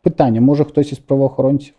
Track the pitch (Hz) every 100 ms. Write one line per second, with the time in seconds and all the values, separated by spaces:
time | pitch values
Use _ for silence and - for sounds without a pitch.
0 | - - 135 113 131 147 147 - 147 -
1 | _ 139 135 - 131 139 -